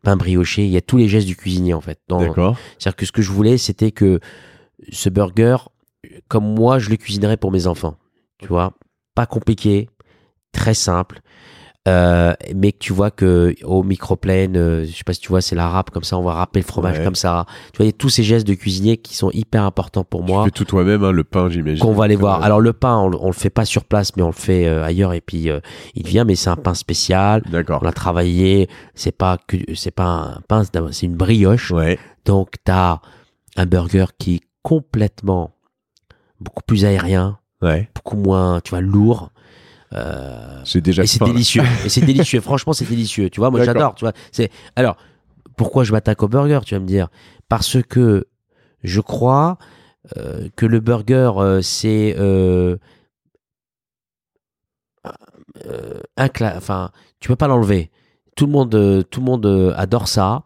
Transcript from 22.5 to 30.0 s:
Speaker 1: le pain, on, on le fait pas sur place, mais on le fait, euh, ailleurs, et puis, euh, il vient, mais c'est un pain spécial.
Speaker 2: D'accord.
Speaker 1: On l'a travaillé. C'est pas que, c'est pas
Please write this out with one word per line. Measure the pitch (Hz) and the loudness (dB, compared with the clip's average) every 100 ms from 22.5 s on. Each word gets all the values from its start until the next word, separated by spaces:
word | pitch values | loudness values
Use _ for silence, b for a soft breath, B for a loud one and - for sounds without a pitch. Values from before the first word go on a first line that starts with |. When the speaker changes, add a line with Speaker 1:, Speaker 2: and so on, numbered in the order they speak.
| 104 | 4
Speaker 1:
le | 113 | 4
pain, | 110 127 117 | 2 0 2
on, | 95 90 | 0 0
on | 95 | -4
le | |
fait | 90 98 | -2 -2
pas | - - | -2 0
sur | - - | -2 0
place, | 107 98 - | 0 0 0
mais | |
on | 85 | -2
le | |
fait, | 80 - 92 85 | -2 0 2 2
euh, | 80 | 0
ailleurs, | 78 87 95 | -2 0 0
et | 87 | -2
puis, | - 90 80 | -6 -6 -4
euh, | 73 B B B - | -4 B B B -12
il | 80 | -2
vient, | 95 117 | 0 2
mais | 92 | 0
c'est | - | 0
un | 82 | -2
pain | 92 87 | -2 -4
spécial. | - - - 92 98 110 - | -4 -6 -2 0 2 0 -2
Speaker 2:
D'accord. | 85 76 73 | -6 -2 -2
Speaker 1:
On | 85 | -2
l'a | |
travaillé. | - 90 87 87 87 95 98 92 B B | -4 -2 0 0 2 4 4 0 B B
C'est | - - | -8 -8
pas | - 92 90 - | -2 -2 -2 -4
que, | 92 - | -6 -6
c'est | 87 - | -8 -8
pas | - | -4